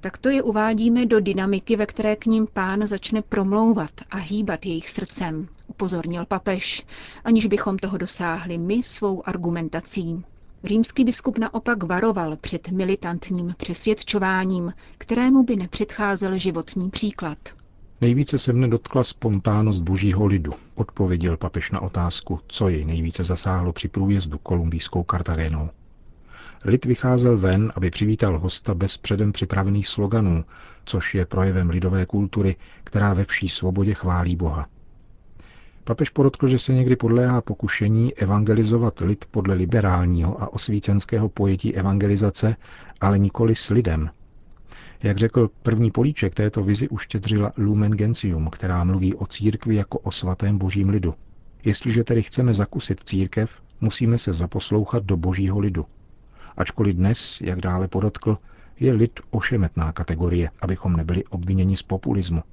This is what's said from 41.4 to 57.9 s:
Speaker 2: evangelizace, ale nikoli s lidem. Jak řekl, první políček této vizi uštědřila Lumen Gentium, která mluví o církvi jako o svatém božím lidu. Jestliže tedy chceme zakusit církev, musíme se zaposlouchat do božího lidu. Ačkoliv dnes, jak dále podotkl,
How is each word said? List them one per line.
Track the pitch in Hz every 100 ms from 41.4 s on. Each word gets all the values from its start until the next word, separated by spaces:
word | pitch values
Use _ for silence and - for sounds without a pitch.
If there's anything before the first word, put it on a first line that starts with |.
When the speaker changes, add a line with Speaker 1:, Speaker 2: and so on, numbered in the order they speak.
| 98 95 110 95
Speaker 2:
evangelizace, | 95 98 101 101 104 - 113 113 - - - -
ale | 98 98
nikoli | 98 - 113
s | 113 -
lidem. | 101 92 80 78 - - - - - - - - -
Jak | 107 98
řekl, | 113 - 113 -
první | - 110 117
políček | - 131 151 98
této | - 104 110
vizi | 98 101 135
uštědřila | 107 - 110 95 107 104 -
Lumen | 104 104 104
Gentium, | 107 104 117 104 82 80
která | - 92 87
mluví | 87 95 92
o | - 98
církvi | - 107 107 -
jako | 107 95 -
o | -
svatém | - 90 90 101 101
božím | 95 92 98
lidu. | 101 90 - - - - -
Jestliže | 113 104 123 113
tedy | 117 117
chceme | 104 - 127
zakusit | 104 101 - - 95
církev, | - 95 95 - 110 - - -
musíme | 110 - 117 120
se | -
zaposlouchat | 82 87 - - 107 104 120
do | 98 92
božího | 90 92 95 101
lidu. | 101 85 76 - - - - - - -
Ačkoliv | - - 101 90
dnes, | 92 117 - -
jak | 87 90
dále | 90 90
podotkl, | 92